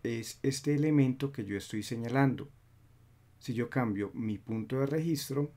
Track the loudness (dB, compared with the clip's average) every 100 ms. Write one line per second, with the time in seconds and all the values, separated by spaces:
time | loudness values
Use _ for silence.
0 | -4 -4 -6 -4 -2 0 0 2 4 6
1 | 6 2 -4 -4 -4 -4 -4 -6 -4 -4
2 | 0 4 4 2 -8 -16 -20 -20 -20 -20
3 | -20 -20 -20 -14 -4 -2 0 0 0 0
4 | -4 -4 -4 -4 -4 -6 -2 -2 0 0
5 | 0 -2 -2 -2 -2